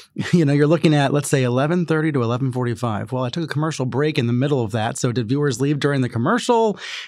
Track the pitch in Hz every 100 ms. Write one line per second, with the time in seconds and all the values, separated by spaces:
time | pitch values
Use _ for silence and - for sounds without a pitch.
0 | - - - 175 147 143 147 160 165 147
1 | 139 139 - 143 123 123 147 180 156 156
2 | 160 143 113 123 135 123 120 113 120 104
3 | 107 127 127 170 156 147 156 147 123 120
4 | 151 147 117 120 143 139 110 110 110 -
5 | 127 120 107 139 147 120 139 147 147 139
6 | 123 113 135 233 - 233 226 190 - -